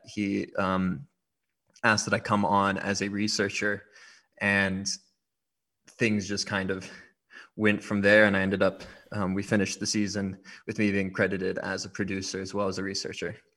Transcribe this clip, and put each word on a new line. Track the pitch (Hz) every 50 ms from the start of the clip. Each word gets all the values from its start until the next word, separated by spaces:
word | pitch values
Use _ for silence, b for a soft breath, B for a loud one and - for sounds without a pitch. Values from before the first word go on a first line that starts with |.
| -
he, | - - 104 104 98 101 101 - - -
um, | - 98 92 95 95 92 92 82 67 - - _ _ _ _ _ _ _ _ _ _ _ _ _ - -
asked | 117 107 104 -
that | 95 101
I | 98
come | - - 107 104 101
on | 80 101 101 98 98 98 95
as | - 98 98 92 98
a | 101
researcher, | 101 101 107 104 - - 101 104 - - 98 104 101 101 - b b b b b b b b b b -
and | 104 101 101 98 98 95 95 95 98 95 - - _ _ _ _ _ _ _ _ _ _ _ _ _ _ _ _ _ -
things | - - 123 113 107 104 92
just | 92 101 95 -
kind | - 104 98 95 92
of | 95 92 92 - B B B B B _ _ _ B B B B B
went | - 107 107 104 - -
from | - 107 101
there. | 98 101 104 107 107
And | 104 98
I | 95
ended | 95 98 98 92 98
up, | 95 90 - - B B B B B
um, | - 104 98 92 95
we | 98 98
finished | - 113 104 95 - - -
the | 110
season | - - 110 104 95 95 104 98 95 92 - - B B B B
with | B 107 -
me | 107 101 98
being | 101 95 95 95
credited | - 101 95 98 95 92 92 95 -
as | - 95 95 95 -
a | 98
producer | - - 101 92 98 95 92 - - 95
as | 95 92 -
well | 101 101 95
as | 92 95
a | 95
researcher. | 95 98 - - - - - - 82 - - _ _ _